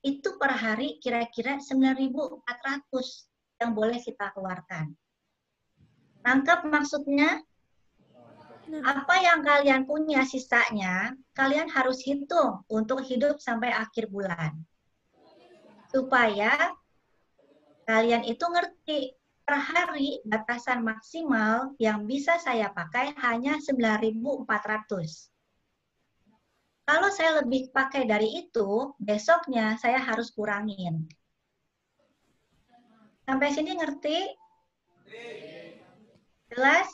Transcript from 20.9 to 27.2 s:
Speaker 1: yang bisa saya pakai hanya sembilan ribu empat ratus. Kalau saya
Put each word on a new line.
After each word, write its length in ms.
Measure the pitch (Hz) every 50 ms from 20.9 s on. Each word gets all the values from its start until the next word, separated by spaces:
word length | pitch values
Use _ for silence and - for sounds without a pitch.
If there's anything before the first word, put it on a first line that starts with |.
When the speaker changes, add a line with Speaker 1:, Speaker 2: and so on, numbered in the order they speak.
| 220 220 - - - 330 330 302 254 220 214 214 220 240 262 277 277
Speaker 1:
yang 320 | - 233 220 214 214 208 208
bisa 320 | 254 285 285 - 339 339
saya 320 | 339 285 254 226 214 196 -
pakai 400 | - 170 165 - 240 262 285 294 285
hanya 400 | 269 247 233 233 247 277 302 302
sembilan 400 | 302 - 277 247 233 220 214 214
ribu 400 | 226 220 220 226 226 285 277 -
empat 220 | 240 - 220 208 -
ratus. 640 | - 214 214 214 _ 214 185 165 156 160 - - _ _ _ _ _ _ _ _ _ _ _ _ _ _ _ _ _ _ _ _ _ _ _ _ _ _ _ _ _ _ _ _ -
Kalau 240 | 294 320 359 403 392
saya 320 | -